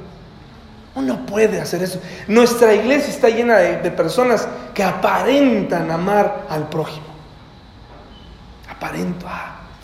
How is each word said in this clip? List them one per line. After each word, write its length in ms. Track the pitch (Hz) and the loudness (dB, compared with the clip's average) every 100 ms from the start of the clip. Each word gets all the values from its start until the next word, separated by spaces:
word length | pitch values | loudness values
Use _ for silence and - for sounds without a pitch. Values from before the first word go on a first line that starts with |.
| - - - - - - - - - | -18 -20 -20 -20 -20 -20 -20 -20 -14
Uno 320 | 262 262 226 - | -6 -4 -4 -4
puede 360 | 202 220 185 | 2 2 2
hacer 200 | 151 175 | -4 -4
eso. 180 | 185 - - - - | -4 -6 -12 -12 2
Nuestra 460 | 220 233 - 226 | 4 6 6 6
iglesia 360 | 202 233 285 - | 6 4 0 0
está 200 | - 226 | 2 2
llena 280 | 220 240 214 | 2 4 4
de, 200 | 175 175 | 4 0
de 140 | 180 | -2
personas 560 | - 165 240 247 226 - - - | -2 -2 0 2 0 -2 -10 -8
que 100 | - | -4
aparentan 1040 | 190 - 208 185 202 277 269 214 180 175 160 | -2 0 0 0 2 4 4 2 0 -2 -2
amar 560 | 165 185 208 190 - - | -4 0 2 2 -2 -8
al 200 | 156 151 | -8 -6
prójimo. 360 | 156 151 - - - - - - - - - - - - - - - - - - | -6 -6 -10 -16 -20 -20 -20 -20 -20 -20 -20 -20 -20 -20 -20 -20 -20 -20 -20 -20
Aparento, 560 | - - 156 180 - - | -12 -10 -6 -6 -8 -10
ah, 280 | - - - - - | -12 -12 -16 -20 -20